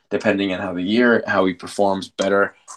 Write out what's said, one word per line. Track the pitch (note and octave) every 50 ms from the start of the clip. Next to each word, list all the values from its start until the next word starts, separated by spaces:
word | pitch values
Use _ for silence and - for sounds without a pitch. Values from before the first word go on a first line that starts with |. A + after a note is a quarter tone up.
| _ -
depending | G2+ G2+ - A2 G2+ G2 G2+ F#2+ F2+
on | F2+
how | G2+ F#2 F2+
the | F2+
year, | F2+ F#2+ A2 A#2+ B2 A#2+ A2+ A2 -
how | - G2+ G2 F#2+
he | F#2+ F2
performs | - - F2+ - - G2+ G2 F#2+ G2 F2+
better, | - - - G2 F#2+ G2 G2+ G2 - - _ _ - -